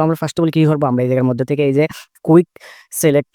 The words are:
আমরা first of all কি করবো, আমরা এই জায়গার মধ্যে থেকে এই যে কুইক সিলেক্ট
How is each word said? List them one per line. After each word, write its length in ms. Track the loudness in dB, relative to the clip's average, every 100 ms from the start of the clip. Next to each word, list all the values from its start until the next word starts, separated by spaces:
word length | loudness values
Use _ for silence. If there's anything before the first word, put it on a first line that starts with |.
| -2
আমরা 100 | -2
first 140 | -6 -2
of 40 |
all 80 | -2 2
কি 60 | 2
করবো, 160 | 2 0
আমরা 100 | 0 0
এই 40 |
জায়গার 160 | 0 0
মধ্যে 160 | -2 -4
থেকে 140 | -2 0
এই 40 | 0
যে 60 | -2 -4 -20 _ 2
কুইক 200 | 2 2 -8 -20 -20 _ -4
সিলেক্ট 280 | 0 0 -2